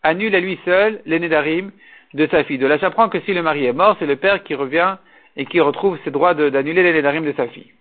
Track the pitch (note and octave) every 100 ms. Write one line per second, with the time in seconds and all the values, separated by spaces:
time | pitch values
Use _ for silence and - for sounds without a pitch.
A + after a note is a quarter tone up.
0 | D#3+ E3+ A3 F#3+ F#3 F#3 - F3+ G#3+ A3
1 | - E3 E3+ D#3 D3 E3 G3 - - -
2 | _ C#3 D3+ E3+ C#3+ C#3 C3+ D3+ F#3+ -
3 | A3 F3 D#3 F#3 E3 D3 B2+ B2+ G3 G3+
4 | D3+ C#3 F#3+ G3 - C#3+ C3+ D#3 F#3 F#3+
5 | _ - _ - C3+ E3+ C#3+ C3+ G3 E3
6 | - C#3 F3 D#3 D3 C3+ C#3 E3+ F3+ D#3+
7 | C#3+ D3+ D#3 C#3 A#2+ - - _